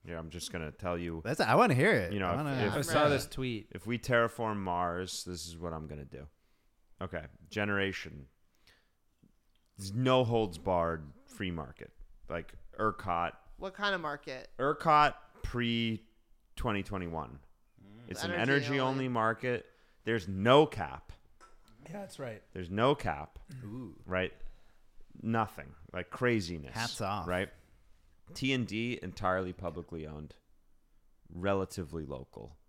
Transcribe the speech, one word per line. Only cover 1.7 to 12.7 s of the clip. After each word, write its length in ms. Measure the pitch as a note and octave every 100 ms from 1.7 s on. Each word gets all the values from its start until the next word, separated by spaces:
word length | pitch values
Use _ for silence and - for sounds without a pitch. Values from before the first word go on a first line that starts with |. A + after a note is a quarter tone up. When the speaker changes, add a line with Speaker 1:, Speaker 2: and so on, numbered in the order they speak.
Speaker 2:
hear 180 | B2+ F3
it. 220 | D#3+ F2
Speaker 1:
You 60 | G2+
know, 80 | F#2
Speaker 2:
I 40 |
Speaker 1:
if, 60 | F2
Speaker 2:
wanna 140 | D3+ C3+
Speaker 1:
if 100 | G#2
Speaker 3:
I 20 | C#3
Speaker 4:
I'm 60 |
Speaker 3:
saw 160 | C#3 D3+
Speaker 4:
ready. 120 | D3 C#3
Speaker 3:
this 100 | -
tweet. 400 | - C3 A2+ -
Speaker 1:
if 140 | G2+ G#2+
we 140 | A#2+
terraform 560 | - A#2+ A#2 - A2+ G#2
Mars, 680 | F#2+ F2 F2 F2 F#2 - -
this 200 | F2+ E2
is 100 | E2+
what 160 | E2+
I'm 120 | D#2+ D#2
gonna 180 | D2+ C#2
do. 220 | C2 C#2+ _ _ _ _ _ _ -
Okay, 240 | F#2 F2 D2+ - -
generation. 760 | G#2+ G#2 G2+ G2 F#2 - D2 C2+ _ _ _ _ _ _ _ _ _ _ _ _ _ _ -
There's 160 | G2
no 300 | G#2+ C3 C3
holds 340 | A#2+ A#2 G#2+ D#2+
barred 540 | - F2+ E2 D#2+ D2 - -
free 260 | - F#2+
market. 400 | E2+ C2 - - - - - -
Like 240 | E2+ D#2+ - -